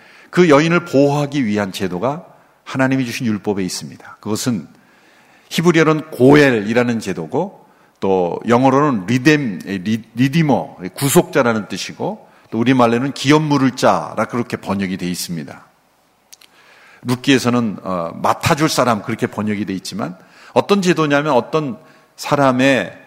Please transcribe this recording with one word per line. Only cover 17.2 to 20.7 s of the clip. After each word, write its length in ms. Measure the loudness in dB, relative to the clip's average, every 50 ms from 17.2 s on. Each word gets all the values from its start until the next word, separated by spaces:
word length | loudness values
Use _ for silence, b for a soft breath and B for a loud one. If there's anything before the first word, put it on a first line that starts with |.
| 2 2 2 4 4 2 0 0 0 -2 -6 -6 -8
어, 280 | -6 -6 -4 -6 -6 -8 -2
맡아줄 480 | 0 0 0 0 0 -2 0 2 0 0
사람 340 | 2 0 2 2 0 -2 -2
그렇게 240 | -6 -6 -4 -4
번역이 380 | -6 -4 -4 -4 -4 -4 -4 -4
돼 80 | -6 -6
있지만 420 | -8 -8 -10 -10 -8 -8 -8 -10 -14 B B B B B B B
어떤 300 | -2 0 2